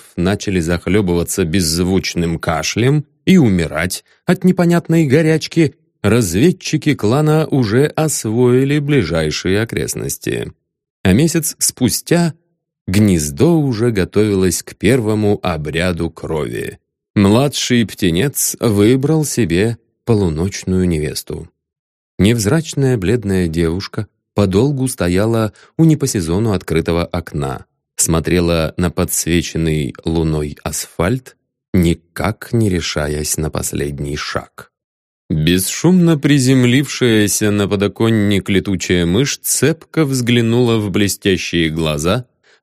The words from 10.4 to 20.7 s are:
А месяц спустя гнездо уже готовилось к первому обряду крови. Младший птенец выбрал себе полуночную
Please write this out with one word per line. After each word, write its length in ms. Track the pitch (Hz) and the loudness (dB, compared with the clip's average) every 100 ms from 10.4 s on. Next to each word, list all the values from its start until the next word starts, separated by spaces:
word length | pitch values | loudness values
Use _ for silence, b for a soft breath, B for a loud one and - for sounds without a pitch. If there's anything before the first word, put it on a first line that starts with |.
| 57 - _ _ _ _ | -8 -14 _ _ _ _
А 100 | 95 | 2
месяц 420 | 101 160 165 156 - | 4 4 0 -4 -4
спустя 720 | - - 123 - - 170 170 - _ _ _ _ - | -4 0 -2 -2 0 2 2 -4 _ _ _ _ -2
гнездо 720 | 95 104 87 73 71 156 165 | 2 4 2 0 2 2 4
уже 320 | 143 107 120 | 0 0 0
готовилось 720 | 101 90 104 107 98 92 - | 0 0 0 2 2 0 -2
к 120 | - - | -8 -2
первому 640 | 98 131 107 107 104 104 | 2 2 0 0 0 0
обряду 680 | 92 80 76 80 90 85 82 | -2 -4 -4 -2 -2 -2 -6
крови. 680 | - 78 78 60 57 - - _ _ _ | -6 -6 -6 -4 -6 -10 -12 _ _ _
Младший 720 | 107 98 110 143 - - 120 101 | 0 4 4 2 -2 0 0 0
птенец 720 | - 92 82 139 - - - | -2 0 0 -2 -2 -6 -2
выбрал 640 | 117 101 107 135 143 160 | 0 4 4 2 2 0
себе 540 | 151 - 82 85 113 117 _ _ | 0 -2 0 0 0 -4 _ _
полуночную 840 | - 107 92 76 98 - - | 0 0 2 -2 -4 -6 -2